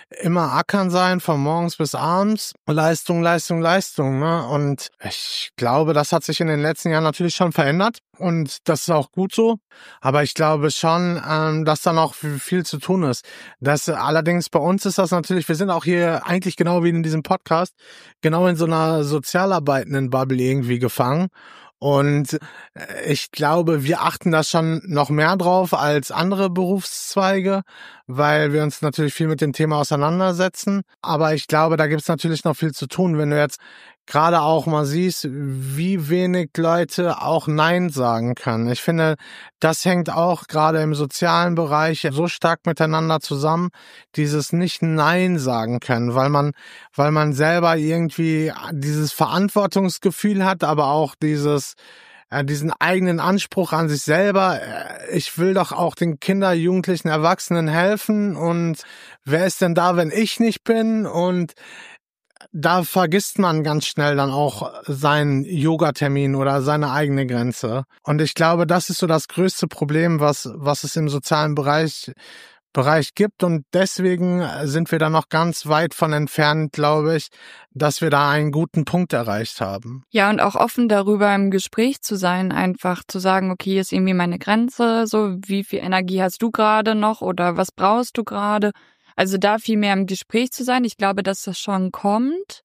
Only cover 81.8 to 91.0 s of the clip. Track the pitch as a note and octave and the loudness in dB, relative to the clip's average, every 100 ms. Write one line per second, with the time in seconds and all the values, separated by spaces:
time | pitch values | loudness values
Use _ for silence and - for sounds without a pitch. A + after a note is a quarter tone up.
81.8 | A#3+ C#4 - G3+ F#3 F3+ F#3 - F#3 F3+ | -2 -2 -6 -4 -2 0 -2 0 -2 -2
82.8 | F#3 F3 - F#3+ F#3+ F#3+ F#3+ F#3 F#3+ F#3+ | -4 -4 -6 -4 0 0 0 -4 -2 -2
83.8 | F#3+ F#3 F#3 F#3 F3 F3 - G#3+ A#3+ - | 0 0 2 2 0 -2 0 0 0 0
84.8 | A#3 A3+ A3 G#3+ G#3 F#3 G3 G3 G3 G3 | 0 2 0 0 0 -4 -4 -4 -4 -6
85.8 | F3+ F#3 F3+ F#3 F#3 - A#3 A3+ G#3+ G#3+ | -2 -2 0 0 0 0 -4 0 0 2
86.8 | A3 A3 G#3+ G#3+ F#3 F3+ F3 E3+ F#3+ - | 0 0 0 -2 -4 -2 -2 -2 -4 -2
87.8 | F#3+ A3+ B3 - G#3+ G#3 G#3 G#3 G#3 - | 0 0 -2 -6 -6 -4 -2 0 0 -2
88.8 | _ _ _ - F#3+ F#3+ G3+ A3 - G#3+ | _ _ _ -4 -2 2 2 2 0 0
89.8 | G#3 G3 F#3+ F#3+ - A3+ B3+ - B3+ B3+ | 2 2 0 -4 -4 -2 -2 -4 -2 0
90.8 | A#3+ - | 0 -2